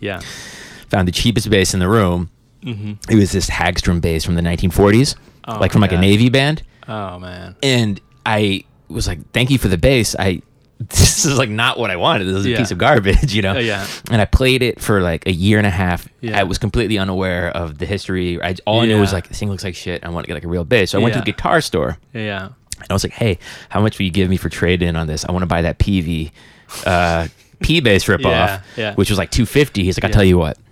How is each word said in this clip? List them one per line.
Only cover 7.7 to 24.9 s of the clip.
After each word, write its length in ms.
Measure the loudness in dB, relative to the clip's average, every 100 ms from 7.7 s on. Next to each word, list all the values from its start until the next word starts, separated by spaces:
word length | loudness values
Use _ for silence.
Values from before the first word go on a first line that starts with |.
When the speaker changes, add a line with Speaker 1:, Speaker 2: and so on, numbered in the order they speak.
| 2 0 -2 _ _ -2
Speaker 2:
I 400 | 0 0 -2 -8 _ -12
was 180 | -6 -4
like, 240 | -6 -4
"Thank 180 | -2 2
you 80 | 2
for 120 | 2
the 80 | 2
bass. 360 | 4 4 0 -2
I, 220 | -2 -4 -8 _
<laughs> 180 | _ -14 -4
this 340 | 4 4 4 0
is, 120 | 0
like, 120 | 0
not 300 | 0 -2 0
what 100 | -4
I 40 | 0
wanted. 300 | 0 0 0
This 100 | 0
is 100 | 0
a 40 |
Speaker 1:
Yeah. 80 | 0
Speaker 2:
piece 140 | -2
of 60 | 0
garbage," 560 | 4 4 4 2 2
<laughs> 20 | 0
you 60 |
know? 140 | 0 -2
Speaker 1:
Uh, 40 |
yeah. 280 | -2 -4 -6 -12 -2
Speaker 2:
And 80 | 0
I 40 | 2
played 360 | 4 4 2
it 200 | 0 -2
for, 180 | 0 0
like, 260 | 2 -2 -2
a 60 |
year 260 | 0 2 4
and 80 | 2
a 40 |
half. 360 | 0 0 -2 -6 -12
Speaker 1:
Yeah. 180 | -4 -2
Speaker 2:
I 60 |
was 140 | -2 -2
completely 400 | -2 -2 -2 -2
unaware 520 | -2 -2 -2 -2 -4
of 260 | -6 -8 -8
the 80 | -6
history. 560 | -6 -4 -4 -2 -4
I, 120 | -6 -4 0
all 160 | 2
I 40 | 4
knew 120 | 2
was, 120 | 2
Speaker 1:
Yeah. 40 | 0
Speaker 2:
like, 140 | -6
"This 100 | -8
thing 100 | -6
looks 140 | -6
like 120 | -8 -8
shit. 280 | -8 -8
I 60 | -6
wanna 180 | -8 -8
get, 60 |
like, 100 | -10
a 60 | -4
real 160 | -4 0
bass." 260 | 2 2
So 80 | 2
I 20 |
went 120 | 0
to 60 | 0
Speaker 1:
Yeah. 40 | -4
Speaker 2:
the 60 |
guitar 300 | -4 2 2
store. 360 | 2 -2 -2 -6 _
Speaker 1:
Yeah. 340 | -10 -8 -8 -10
Speaker 2:
And 400 | -18 -18 -16 -4
I 40 |
was 100 | -4 -4
like, 80 |
"Hey, 260 | -2 -2 -2 -6 -20 -6
how 100 | 0
much 180 | 0 0
will 80 | -2
you 60 |
give 180 | 0 0
me 60 | 0
for 140 | -2
trade-in 480 | -2 0 2 0